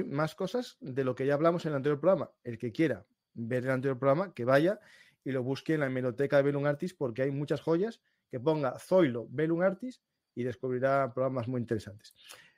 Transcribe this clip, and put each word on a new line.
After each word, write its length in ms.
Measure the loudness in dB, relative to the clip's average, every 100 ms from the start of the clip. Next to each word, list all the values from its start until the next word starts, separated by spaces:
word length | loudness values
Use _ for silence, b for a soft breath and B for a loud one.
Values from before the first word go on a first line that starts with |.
| -4
más 280 | -2 -4
cosas 420 | -4 -4 -4 -8 -12
de 240 | -8 -2
lo 100 | -2
que 120 | 0 0
ya 80 |
hablamos 300 | 4 2 2
en 60 | -2
el 60 | -2
anterior 240 | 0 2
programa. 300 | 2 2 -2 _
El 160 | -12 -8
que 140 | -6
quiera 320 | 0 0 0 -10 _ _
ver 300 | -10 -4 -2
el 60 | 0
anterior 280 | 0 0 0
programa, 340 | 2 2 0
que 100 | -2
vaya 360 | 4 6 6 0 b b b b
y 80 | -4
lo 100 | -4
busque 320 | -2 -4 -2
en 60 | 0
la 60 | 0
hemeroteca 500 | 0 -2 -2 2 4
de 60 |
Belum 220 | 4 2 0
Artis, 280 | -2 -6
porque 280 | -4 -6 -2
hay 80 | -2
muchas 300 | -2 -2 -2
joyas. 400 | 0 0 0 -6 _ _ -12
Que 100 | -4
ponga 360 | 0 0 0 -4
Zoilo 460 | 2 4 4 2 -6
Belum 320 | -4 0 2
Artis 400 | 0 0 -10 -14 _ _ _
y 80 | -6
descubrirá 720 | -6 -4 -4 0 2 2 0
programas 320 | -2 -2 -2 -2
muy 140 | -4
interesantes. 520 | -2 -4 -4 -18 -20 B B B B